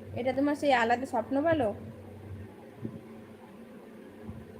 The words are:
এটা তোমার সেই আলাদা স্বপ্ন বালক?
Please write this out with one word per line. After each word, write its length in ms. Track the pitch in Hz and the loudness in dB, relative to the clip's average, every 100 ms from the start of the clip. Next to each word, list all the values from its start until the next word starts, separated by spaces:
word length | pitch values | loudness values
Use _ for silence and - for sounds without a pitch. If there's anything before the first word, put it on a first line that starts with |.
| - - | -8 -2
এটা 180 | 247 | 0
তোমার 220 | 254 285 294 | 4 4 4
সেই 180 | 285 | 6
আলাদা 320 | 247 226 240 262 | 8 8 4 2
স্বপ্ন 360 | 254 - 269 | -2 2 4
বালক? 340 | 320 320 226 - - - - - - - - - - - 113 - - - - - - - - - - - - - - - - | 4 6 4 0 -8 -12 -14 -14 -12 -12 -12 -16 -18 -10 -8 -8 -14 -16 -18 -18 -18 -18 -18 -18 -18 -18 -18 -16 -14 -14 -14